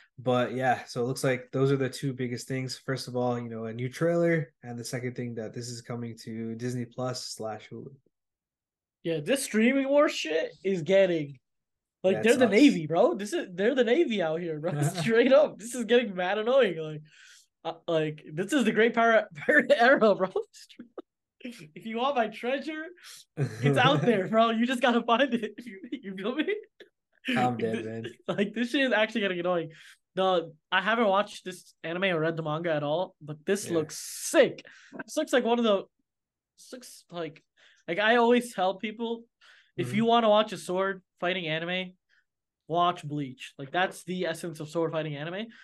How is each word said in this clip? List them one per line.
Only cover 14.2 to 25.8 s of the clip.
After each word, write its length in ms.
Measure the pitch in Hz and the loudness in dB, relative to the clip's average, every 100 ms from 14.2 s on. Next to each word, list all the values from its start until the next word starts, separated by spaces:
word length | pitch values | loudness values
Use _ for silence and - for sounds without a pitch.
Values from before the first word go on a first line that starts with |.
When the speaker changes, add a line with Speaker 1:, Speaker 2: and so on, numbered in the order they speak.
Speaker 2:
out 180 | 160 160 | -2 -2
here, 180 | 170 151 | -4 -4
bro. 200 | 165 147 | -4 -2
<laughs> 0 | |
Speaker 1:
<laughs> 180 | 143 185 | -2 -2
Speaker 2:
Straight 320 | 226 226 247 | 2 4 6
up. 260 | 277 277 185 | 6 4 -2
This 160 | 226 | -10
is 100 | 254 214 | -6 2
getting 280 | 240 220 | 2 2
mad 240 | 180 180 208 | -2 -2 -2
annoying. 400 | 220 269 214 160 | 2 4 4 0
Like, 240 | 156 151 151 - - - _ _ | -8 -10 -14 -20 -20 -20 _ _
uh, 80 | 165 165 - | -10 -8 -2
like, 340 | 160 156 151 - | 0 0 -6 -10
this 200 | 151 196 | -8 0
is 120 | 302 | 2
the 80 | 214 | 2
great 220 | 202 233 | 4 2
pirate, 320 | 233 226 220 - - | 4 4 4 2 -4
<laughs> 100 | - | 2
pirate 260 | 294 - 277 | 4 6 6
era, 380 | 240 285 214 | 6 6 6
bro. 160 | 175 185 403 | 4 0 -4
<laughs> 40 | - - - - 240 - - _ _ _ | -6 -14 -20 -20 -20 -20 -20 _ _ _
If 460 | 247 233 151 180 220 | -16 -16 -20 -14 -8
you 120 | 226 | -2
want 180 | 262 262 | 0 0
my 100 | 214 | -2
treasure, 600 | - 233 269 269 311 320 - - - - - | -4 -4 -4 -6 -10 -12 -16 -20 -20 -12 -6
it's 420 | 123 - 143 135 | -6 0 2 4
out 220 | 269 277 | 4 4
Speaker 1:
<laughs> 40 | |
Speaker 2:
there, 220 | 240 208 185 | 2 2 2
bro. 240 | 220 226 | 2 2
You 160 | 226 240 | 2 0
just 160 | 247 | 2
gotta 200 | 254 233 | 2 2
find 300 | 233 233 285 | 2 2 2
it. 200 | 240 214 - | 0 -4 -10
<laughs> 60 | |
You, 160 | 240 196 | -18 -18